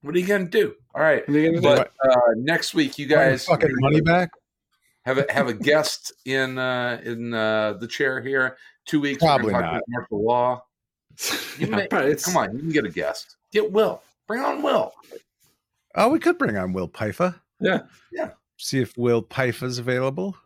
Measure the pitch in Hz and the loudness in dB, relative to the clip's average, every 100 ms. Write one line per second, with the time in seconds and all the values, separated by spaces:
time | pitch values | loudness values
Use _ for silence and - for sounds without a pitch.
0 | 143 175 180 202 180 226 196 - _ - | -2 -2 0 -2 0 0 0 -4 _ 0
1 | 156 139 - 147 156 165 143 143 - _ | 2 2 2 2 2 4 4 4 2 _
2 | 135 127 120 113 131 170 - - 139 - | 4 6 4 2 0 -2 -2 0 0 -2
3 | 143 151 135 127 - 156 156 127 135 151 | 2 4 4 2 0 2 2 2 4 4
4 | 156 175 175 _ _ _ _ _ _ _ | 4 2 0 _ _ _ _ _ _ _
5 | - 131 139 139 131 110 139 151 151 - | -2 0 0 0 -2 0 2 2 2 -6
6 | - - 127 135 131 131 127 127 123 120 | -12 -16 -4 -2 0 -2 -4 -2 -4 -6
7 | 120 117 117 113 110 110 107 104 117 - | -8 -8 -6 -2 0 0 -2 -4 -10 -2
8 | 143 131 127 135 127 - - _ - 151 | -2 -2 -4 -2 -2 -4 -20 _ -2 0
9 | 143 139 165 139 107 120 110 82 - 120 | 0 2 4 4 2 0 -2 -4 -6 -8
10 | - 104 110 123 123 123 - _ _ _ | -6 -4 0 2 0 -2 -10 _ _ _
11 | _ - - - - - - 214 196 190 | _ -10 -8 -6 -8 -6 -2 -2 0 0
12 | 139 151 - 175 104 113 160 151 104 85 | 2 0 0 0 -2 -4 -2 0 0 -4
13 | 73 - - _ _ 208 214 196 208 - | -6 -6 -12 _ _ -2 0 2 0 0
14 | _ _ _ 226 277 285 294 262 - - | _ _ _ -6 -4 -2 0 0 -2 -8
15 | _ - _ _ _ _ _ _ _ - | _ -20 _ _ _ _ _ _ _ 0
16 | 220 320 339 349 247 104 92 92 87 - | 2 2 2 0 0 -2 -2 -4 -6 -4
17 | 110 98 180 175 _ _ - 190 - _ | -6 -2 -4 -4 _ _ -2 -2 -4 _
18 | _ 359 - - _ _ - 135 113 - | _ -10 -10 -10 _ _ -6 -2 -2 -2
19 | 120 117 - - 127 113 131 123 120 127 | 0 0 0 -2 -2 -2 -6 -6 -4 -2
20 | 131 143 196 185 | -2 -4 -8 -10